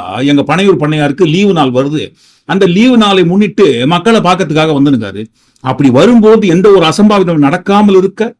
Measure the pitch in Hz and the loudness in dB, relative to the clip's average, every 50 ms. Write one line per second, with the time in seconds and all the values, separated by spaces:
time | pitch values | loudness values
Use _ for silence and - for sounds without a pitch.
0 | 87 90 95 113 135 143 147 143 139 143 156 175 196 202 180 139 151 151 151 151 | -8 -10 -8 -4 -2 0 0 0 0 -2 -2 -2 0 -2 -2 -2 -2 -4 -2 -2
1 | 147 143 143 - 190 156 151 185 208 196 180 165 143 131 120 127 139 143 151 143 | -2 -4 -2 -2 -2 -2 0 0 0 0 0 0 -2 -2 -2 -2 -4 -4 -4 -8
2 | 98 - _ _ _ _ _ _ _ - 170 196 196 180 170 196 233 254 254 226 | -10 -10 _ _ _ _ _ _ _ -6 -2 0 0 0 2 2 2 2 2 2
3 | 214 202 196 190 175 165 180 202 214 196 - - 202 151 123 117 127 147 175 175 | 2 2 2 0 0 0 0 0 0 0 0 0 2 2 2 0 -2 -2 -2 -2
4 | 170 - - - - 175 185 175 185 151 156 156 156 160 156 139 139 147 143 117 | 0 0 0 0 0 0 -2 -2 -2 -4 -2 -2 -2 0 0 0 0 0 0 -2
5 | 110 98 95 101 110 - _ _ _ _ _ _ - 131 131 - 143 135 120 131 | -4 -6 -10 -12 -14 -14 _ _ _ _ _ _ -8 -6 -2 0 0 2 2 2
6 | 170 233 240 233 208 214 226 220 214 185 160 185 180 202 196 185 165 160 151 - | 4 4 4 4 4 4 4 2 2 0 0 2 2 2 2 2 2 0 0 2
7 | 208 208 214 196 185 170 170 156 143 139 160 180 - - 196 208 214 202 190 185 | 2 2 2 2 0 0 0 0 0 0 -2 -4 -2 -2 0 2 2 2 2 2
8 | 185 190 - - 214 240 - _ | 0 0 -2 -4 -8 -8 -8 _